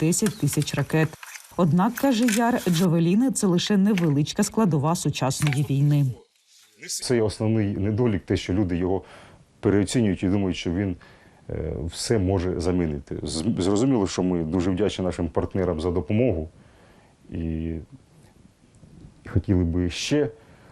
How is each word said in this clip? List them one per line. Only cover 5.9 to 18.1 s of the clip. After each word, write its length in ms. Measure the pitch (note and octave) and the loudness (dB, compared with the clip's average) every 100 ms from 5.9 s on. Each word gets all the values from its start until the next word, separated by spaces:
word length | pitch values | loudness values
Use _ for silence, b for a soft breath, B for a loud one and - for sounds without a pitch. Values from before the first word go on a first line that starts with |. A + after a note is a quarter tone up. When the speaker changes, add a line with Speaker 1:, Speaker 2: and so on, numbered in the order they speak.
| D3 C3 - _ _ _ _ _ _ C#3+ - | 4 2 -2 _ _ _ _ _ _ -12 -8
Speaker 2:
Це 140 | - A#2+ | 0 2
є 60 | |
основний 540 | G#2+ - A2 A2 G2+ G2 | 2 0 0 2 0 -2
недолік, 480 | G2+ G#2+ B2 F#2+ | -2 2 2 0
те, 120 | - F#2+ | 0 -2
що 160 | - | 0
люди 240 | F#2 F#2 E2+ | 0 0 0
його 260 | F2+ F#2+ B B B B _ - | 0 -2 B B B B _ -2
переоцінюють 600 | G#2+ G2 F#2+ C3 G#2 - | 2 2 2 2 2 0
і 60 | F#2 | 0
думають, 280 | G2+ F#2+ - | 0 0 -2
що 140 | F#2 | -4
він, 260 | F2 G2+ E2 B B B B - | -2 -2 -6 B B B B -12
е, 220 | D#2+ D#2 - E2 | -8 -6 -6 -8
все 260 | - - A2+ | -8 -2 0
може 420 | F#2 G2 F2+ E2+ | 2 0 0 -2
замінити. 580 | E2+ F2+ E2 C#2+ - - | -2 0 -2 -4 -8 -10
З-, 220 | D2+ D#2+ F#2+ F2+ | -6 -4 -2 0
зрозуміло, 480 | F#2 G#2 C3+ B2 F#2 | 0 2 2 2 0
що 160 | - | -2
ми 220 | F#2 F2 | 0 0
дуже 260 | D#2 F#2 F2+ | -2 0 0
вдячні 340 | F2+ G2 - | 0 -2 -2
нашим 240 | F#2 E2+ E2+ | -4 -4 -4
партнерам 520 | - F2 G2 F2+ D#2+ | -2 -4 -2 -2 -2
за 100 | F2+ | -2
допомогу 580 | F2 - G#2+ B2+ E2 D#2 b b b b b b b - | -4 -2 0 0 0 -8 b b b b b b b -12
і 440 | E2 E2 D#2+ E2 E2 - C3 _ | -8 -6 -6 -6 -8 -12 -20 _